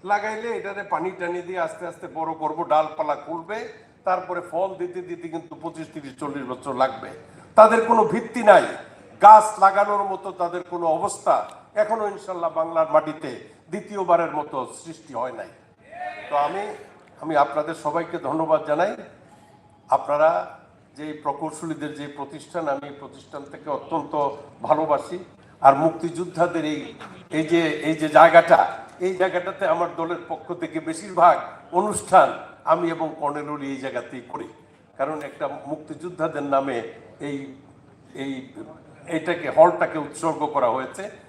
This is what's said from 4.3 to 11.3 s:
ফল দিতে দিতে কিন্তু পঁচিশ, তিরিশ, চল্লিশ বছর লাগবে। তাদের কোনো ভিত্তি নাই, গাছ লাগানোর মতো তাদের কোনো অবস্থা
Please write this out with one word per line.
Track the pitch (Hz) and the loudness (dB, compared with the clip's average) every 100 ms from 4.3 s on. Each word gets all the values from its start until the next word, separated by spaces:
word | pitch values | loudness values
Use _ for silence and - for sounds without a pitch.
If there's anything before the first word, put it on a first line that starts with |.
| 180 170 | -8 -6
ফল | 165 190 170 | -4 -4 -4
দিতে | 175 180 170 | -8 -8 -12
দিতে | 170 165 165 | -12 -10 -10
কিন্তু | - 143 | -12 -12
পঁচিশ, | 160 160 165 | -12 -12 -14
তিরিশ, | - 139 127 | -14 -14 -10
চল্লিশ | 147 139 127 | -10 -8 -10
বছর | 127 143 123 | -10 -8 0
লাগবে। | 131 - - - - - - - | -2 -2 -14 -16 -20 -20 0 8
তাদের | 214 226 226 | 8 8 4
কোনো | 233 - | 4 4
ভিত্তি | 233 - 240 214 | 0 -4 2 8
নাই, | 180 - - - - - - | 8 6 -8 -16 -20 -20 8
গাছ | 202 214 214 - | 12 12 10 4
লাগানোর | 196 196 202 208 202 | 4 4 2 0 -2
মতো | 185 190 175 | -6 -8 -4
তাদের | 170 180 180 | -4 -4 -8
কোনো | 175 170 160 | -4 -2 0
অবস্থা | 196 - 190 | -2 -2 2